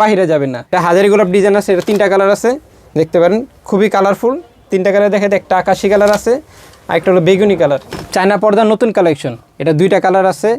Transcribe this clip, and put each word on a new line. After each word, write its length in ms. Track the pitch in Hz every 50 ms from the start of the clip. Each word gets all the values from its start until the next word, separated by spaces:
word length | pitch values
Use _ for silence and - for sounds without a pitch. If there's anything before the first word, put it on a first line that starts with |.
বাইরে 220 | 214 214 214 185 185 160
যাবে 140 | 160 147 139 135 127
না। 60 | 117 120 -
এটা 120 | - 180 165
হাজারি 220 | 175 170 190 208 202
গোলাপ 160 | 202 214 214 180 180
ডিজাইন 200 | 202 190 208 202 208
আছে, 100 | 196 - 190
এটা 100 | 180 175 -
তিনটা 180 | 208 196 208 190
কালার 180 | 196 196 196 196 202
আছে, 140 | 196 - 226 254 302 - - - - - - - 151
দেখতে 180 | 165 160 - 175
পারেন, 180 | 170 175 202 226 269 - _ _ _ -
খুবই 200 | 214 190 214 208 -
কালারফুল। 400 | 196 196 196 196 - - 233 269 349 339 - _ _ _ _
তিনটা 200 | 202 185 185 202 190
কালার 160 | 202 208 208 202
দেখে, 120 | 202 208 202 202 185
একটা 140 | - - 190 185
আকাশি 240 | 180 202 185 - - 196
কালার 180 | 208 202 208 208 208 202
আছে, 140 | - 233 240 294 - - - - - - - - - -
আর 60 | 170 170
একটা 100 | 165 190
হলো 120 | 180 180 160 180
বেগুনি 280 | 196 185 214 208 190 170
কালার। 180 | 165 143 143 131 - - - - - - -
চায়না 220 | 190 185 196 208 190
পর্দা 200 | 214 214 202 214 226 214
নতুন 180 | 220 208 254 226 -
কালেকশন, 380 | 208 180 170 151 - - 139 117 - - _ _ -
এটা 120 | 139 156 160 147
দুইটা 180 | 185 190 202 185 -
কালার 220 | 185 185 190 185 190
আছে, 180 | 170 - - 214 233